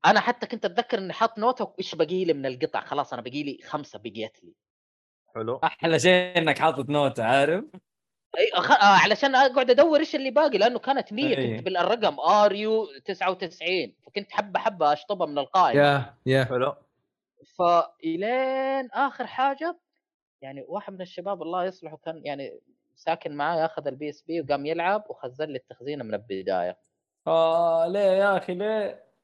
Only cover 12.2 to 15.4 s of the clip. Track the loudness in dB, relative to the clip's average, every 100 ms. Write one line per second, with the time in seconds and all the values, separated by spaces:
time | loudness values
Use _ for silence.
12.2 | 2 6 6 2 0 -2 -2 -10 -12 -4
13.2 | -4 -4 -8 -8 -4 -2 -4 _ -12 -12
14.2 | -8 -6 -4 -2 -4 0 2 2 -2 -4
15.2 | -4 -4